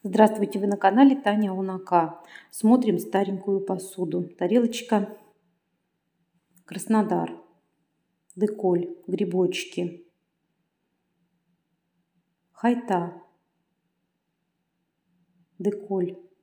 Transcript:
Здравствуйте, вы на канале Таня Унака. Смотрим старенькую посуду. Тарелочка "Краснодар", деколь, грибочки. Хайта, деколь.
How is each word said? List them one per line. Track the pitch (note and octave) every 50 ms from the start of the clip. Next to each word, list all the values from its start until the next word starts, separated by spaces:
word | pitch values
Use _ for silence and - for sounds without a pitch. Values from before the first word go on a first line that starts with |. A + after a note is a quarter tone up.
Здравствуйте, | - G3+ F#3 - G#3+ G#3 G#3+ G#3+ G3+ G3+ - G3+
вы | G3
на | G3+ G3+ G3+
канале | - - G#3 A#3+ C#4 C#4 C4
Таня | C#4 - G#3 G#3 G#3+ G#3+ G3
Унака. | F#3+ F#3+ F#3+ F#3+ F#3 F#3+ F#3+ - F3+ F3 D#3+ D#3+ D#3 - - - - - - _
Смотрим | - - - G#3+ B3 B3+ A#3+ A3 F3 F3
старенькую | - - - G3 G3+ F#3+ G3 F#3 - G3+ G3 G3
посуду. | G3 - F#3+ F3+ - - - F#3 F3+ D#3 D3+ F3 F3 E3+ - -
Тарелочка | F3+ F3+ G#3+ B3 A#3 A3 A3+ - - - A3 G#3 G3 - - - - _ _ _ _ _ _ _ _ _ _ _ _ _ _ _ _ _ _ _ _ _ _ _ _ _ _ _ _
"Краснодар", | - E3+ F#3 - - A3 G#3+ G3+ - F3+ E3+ E3+ E3 - - - _ _ _ _ _ _ _ _ _ _ _ _ _ _ _ _ _ -
деколь, | F3+ G#3 G#3 - - G3+ F#3 F3 F3 F3 - - - -
грибочки. | - F#3 - G#3 F3+ F3 F#3 F3+ F3 F3+ - - - - - F3+ F3 - - - _ _ _ _ _ _ _ _ _ _ _ _ _ _ _ _ _ _ _ _ _ _ _ _ _ _ _ _ _ _ _ _ _ _ _ _ _ _ _ _ _ _ _ _ _ _ _ _ _
Хайта, | _ - - A#3 B3 B3 A#3+ - G3 F3 E3+ E3+ - - - _ _ _ _ _ _ _ _ _ _ _ _ _ _ _ _ _ _ _ _ _ _ _ _ _ _ _ _ _ _ _ _ _ _ _ _ _ _ _ _ _ _ _ _ _ _ -
деколь. | F3+ G#3 G#3 - - - G3 F#3+ F3+ F3 F#3 - - _ _ _